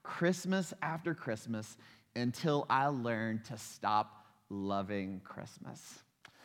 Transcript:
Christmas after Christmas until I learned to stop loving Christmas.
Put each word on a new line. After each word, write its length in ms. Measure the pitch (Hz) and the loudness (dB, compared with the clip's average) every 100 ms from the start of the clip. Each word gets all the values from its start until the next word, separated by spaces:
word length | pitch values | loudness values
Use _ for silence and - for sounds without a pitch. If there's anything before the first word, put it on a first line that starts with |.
Christmas 680 | - - 170 180 180 190 175 - | -8 2 4 4 2 2 0 -4
after 340 | 151 165 170 156 | -4 -2 -2 -2
Christmas 600 | - 110 120 110 110 - - - _ 117 | -2 -4 -2 -4 -6 -14 -20 -20 _ 0
until 520 | 123 - 160 147 - | 0 2 2 4 4
I 180 | 131 143 | 4 4
learned 580 | 135 117 110 110 110 110 | 2 0 0 0 -2 -6
to 120 | 113 | -12
stop 720 | - - 101 107 107 - - _ - | -12 -4 2 2 2 -6 -20 _ -8
loving 720 | 98 98 98 95 101 95 95 | -4 0 0 0 -2 -2 -6
Christmas. 800 | - - - - - - - - _ _ - - | -10 -12 -12 -12 -14 -14 -16 -20 _ _ -20 -20